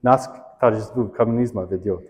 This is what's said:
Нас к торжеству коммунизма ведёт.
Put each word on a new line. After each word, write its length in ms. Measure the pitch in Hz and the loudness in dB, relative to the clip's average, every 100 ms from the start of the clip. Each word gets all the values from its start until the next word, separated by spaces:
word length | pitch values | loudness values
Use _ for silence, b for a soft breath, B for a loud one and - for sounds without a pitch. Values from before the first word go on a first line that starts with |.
Нас 260 | 123 131 - | 4 2 2
к 320 | - - - | -16 -20 0
торжеству 480 | 123 110 104 127 107 | 2 2 -4 -4 -4
коммунизма 580 | - 113 117 123 104 | 0 0 2 -2 -4
ведёт. 380 | 92 95 101 90 | -6 -4 -4 -6